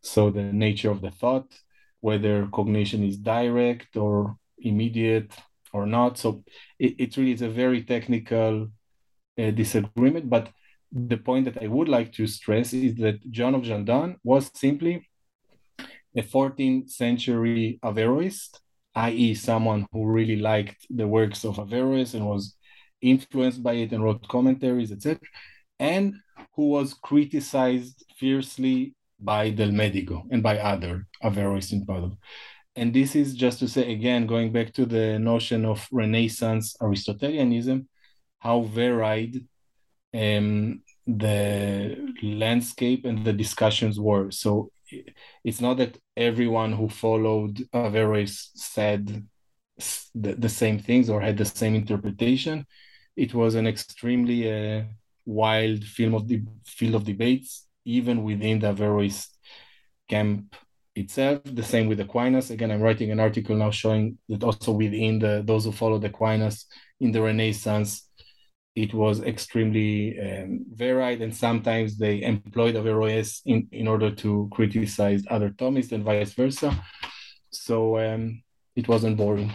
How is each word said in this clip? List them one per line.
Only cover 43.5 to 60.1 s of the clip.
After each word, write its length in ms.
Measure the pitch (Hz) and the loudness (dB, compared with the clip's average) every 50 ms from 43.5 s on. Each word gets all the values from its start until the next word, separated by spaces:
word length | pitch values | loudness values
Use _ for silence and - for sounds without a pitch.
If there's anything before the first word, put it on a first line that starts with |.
| - - 117 110 107 - - 110 104 104 | -2 2 2 2 2 2 0 0 0 0
were. 320 | 104 107 104 101 98 98 | 2 2 2 2 2 -2
So 400 | - - - 107 104 104 - - _ _ _ _ | -6 -4 0 0 0 0 0 -4 _ _ _ _
i-, 120 | - - - - - _ - - - _ _ | -18 -18 -18 -18 -20 _ -20 -20 -20 _ _
it's 180 | 117 110 107 | -6 -4 -2
not 160 | 123 120 127 127 | 0 0 2 2
that 200 | 127 120 - - _ _ _ | 0 -2 -2 -12 _ _ _
everyone 580 | - 117 117 113 117 123 117 113 113 110 110 110 | 0 0 0 2 2 0 2 2 0 0 0 0
who 140 | 104 110 107 | 0 -2 -2
followed 680 | 107 - - 113 110 110 110 110 110 107 107 104 104 104 127 - - | -4 -2 0 2 2 2 2 2 2 2 0 -2 -6 -8 -10 -4 -2
Averroes 760 | 120 120 110 104 110 110 107 107 104 104 98 - - - - _ | -2 -2 0 2 2 2 2 2 2 0 -2 -6 -12 -16 -18 _
said 720 | - - - - - 104 104 104 101 104 101 104 107 107 - _ _ _ _ _ _ _ _ _ _ | -14 -14 -8 -4 0 0 2 0 0 -2 -6 -8 -10 -10 -14 _ _ _ _ _ _ _ _ _ _
s-, 320 | - - - - - - _ | -10 -10 -10 -10 -12 -12 _
the, 200 | 117 107 101 - | -6 -4 -4 -4
the 140 | - 117 113 | -2 -2 -2
same 300 | 110 - 120 110 107 104 | 0 0 0 2 2 0
things 300 | 104 - 120 127 123 113 | 0 2 4 4 4 4
or 120 | 107 104 | 2 0
had 160 | 98 107 104 104 | 0 0 0 0
the 80 | 107 | 0
same 300 | 98 - - 117 110 110 | -2 -2 -2 0 2 2
interpretation. 880 | 110 104 - 107 101 - 104 98 - 120 120 127 131 - 160 156 156 143 _ _ - - - _ - _ _ _ - | 2 0 0 -2 -2 -2 -4 -4 0 2 2 2 2 2 -2 -4 -6 -8 _ _ -20 -20 -20 _ -20 _ _ _ -4
It 160 | 131 120 120 | -4 -2 0
was 220 | 120 117 113 110 | 2 2 2 2
an 120 | 113 110 110 | 2 2 0
extremely, 720 | 110 107 - - - - - 120 123 123 120 120 120 120 117 110 | -2 -2 -8 -12 -14 -8 -4 0 0 2 2 2 0 0 0 -2
uh, 340 | 110 107 107 107 107 107 110 110 107 - _ _ _ _ _ | -2 -2 -2 -2 -2 -4 -4 -6 -10 -16 _ _ _ _ _
wild 580 | - 107 107 110 110 110 110 113 110 110 107 104 | -6 -2 0 2 2 4 2 2 2 0 -2 -4
film 320 | 104 - - 117 110 110 | -10 -4 -2 0 0 0
of 120 | 110 107 113 | 0 0 0
the 140 | 123 110 104 - - - - | -2 -2 -2 -6 -12 -18 -20
field 320 | - - - 117 113 113 | -20 -8 -4 -2 0 0
of 80 | 110 101 | 0 -2
debates, 640 | 107 101 98 117 120 127 131 131 - - - - _ _ _ _ | -2 -4 -2 2 2 2 0 -2 -8 -18 -20 -20 _ _ _ _
even 400 | - 117 123 120 120 120 117 107 | -2 -2 0 0 0 0 0 0
within 360 | 107 107 104 104 110 110 107 | -2 -2 -2 0 0 0 2
the 80 | 107 104 | 2 0
Averroist 600 | 101 98 107 107 104 104 101 101 101 - - - _ _ _ - - - - - _ _ _ _ _ _ _ | 0 0 0 2 2 2 2 0 -2 -6 -12 -16 _ _ _ -20 -20 -20 -20 -20 _ _ _ _ _ _ _
camp 480 | _ | _